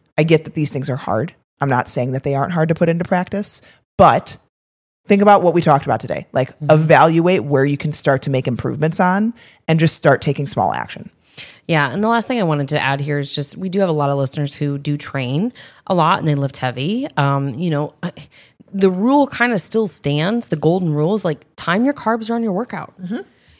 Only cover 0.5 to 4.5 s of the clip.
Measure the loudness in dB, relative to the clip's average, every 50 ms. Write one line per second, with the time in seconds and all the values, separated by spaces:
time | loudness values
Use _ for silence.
0.5 | -6 -4 -4 -4 -4 -4 -4 -4 -6 -6 -4 -4 -2 -2 -2 -4 -8 _ _ _
1.5 | _ _ -2 0 0 0 0 -2 -4 -4 -4 -4 -4 -4 -4 -2 -2 -2 -2 -2
2.5 | 0 0 0 0 0 0 0 0 0 -2 -2 -2 -2 -2 -2 -4 -6 -6 -6 -6
3.5 | -8 -8 -10 -16 _ _ _ _ _ 6 6 6 6 4 0 -6 -12 -18 _ _